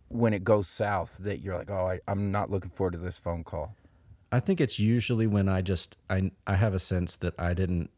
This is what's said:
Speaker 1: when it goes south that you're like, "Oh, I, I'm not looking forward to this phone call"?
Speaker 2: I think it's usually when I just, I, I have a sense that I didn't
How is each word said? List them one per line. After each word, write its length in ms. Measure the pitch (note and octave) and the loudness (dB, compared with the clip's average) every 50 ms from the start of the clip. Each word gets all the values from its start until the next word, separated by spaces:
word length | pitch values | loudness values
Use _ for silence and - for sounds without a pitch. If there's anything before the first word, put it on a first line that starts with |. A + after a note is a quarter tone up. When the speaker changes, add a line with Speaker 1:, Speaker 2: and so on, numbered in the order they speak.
| - | -10
Speaker 1:
when 260 | _ - A#2 A#2 A2+ G#2+ | _ -2 0 2 2 2
it 100 | F#2+ F#2 | 2 4
goes 240 | A#2 G#2+ G#2 G2 - | 4 4 4 2 -2
south 480 | - - G#2+ G#2 G2+ F#2 D#2+ - - - | -4 -2 -2 0 0 -2 -2 -4 -8 -8
that 220 | F#2 G#2 F#2 - | -8 -6 -6 -6
you're 160 | - G2 F2+ | -6 -6 -6
like, 120 | E2+ - - | -6 -6 -6
"Oh, 180 | G2+ F#2 F#2 F#2 | -4 -2 -2 -2
I, 100 | F2+ - - | -2 -4 -4
I'm 240 | - G2 G2 G2+ G2 | -4 -2 0 0 0
not 180 | F#2+ G#2 G2+ - | 0 -2 -2 -2
looking 220 | G2+ F#2+ F2+ F2+ | -2 -4 -4 -6
forward 220 | - - F#2+ F#2 F2+ | -4 -2 -2 -2 -2
to 40 | |
this 200 | E2 F2+ F2+ - | -4 -6 -8 -8
phone 260 | - - F2 E2+ E2+ E2 | -8 -6 -6 -6 -6 -6
call"? 320 | - - D#2+ D2 G#2+ - - _ - _ _ _ - - - _ _ | -8 -8 -8 -8 -8 -12 -18 _ -20 _ _ _ -20 -20 -20 _ _
Speaker 2:
I 80 | A#2+ B2+ | 0 0
think 200 | - - F#3+ E3+ | 2 2 2 2
it's 180 | C#3+ A#2 - - | 2 0 2 2
usually 480 | G#2 A2 A#2+ A#2+ - - A#2+ A2 A2+ | 2 4 4 2 2 2 2 2 2
when 200 | A2 G#2 G2+ F#2+ G2 | 4 4 4 4 4
I 120 | F#2+ F#2 | 2 2
just, 360 | F2+ G2 F#2+ - - - - - _ - | 2 0 0 -2 -2 -6 -10 -16 _ -2
I, 220 | G#2 F#2+ F#2+ F#2 - _ _ | 0 0 0 0 -2 _ _
I 80 | - G2 | 0 2
have 180 | F2+ A2+ G#2+ F#2+ | 4 4 4 2
a 60 | F#2 | 0
sense 360 | - - F#2 F2+ F2 - - | 0 0 0 0 -2 -2 -4
that 200 | - F2+ F2 - - | -4 -4 -6 -4 -2
I 140 | E2+ F2 F2+ | -2 0 0
didn't 380 | F2+ F#2+ F2 F2+ E2+ D#2+ - - | 0 0 0 0 -2 -2 -4 -10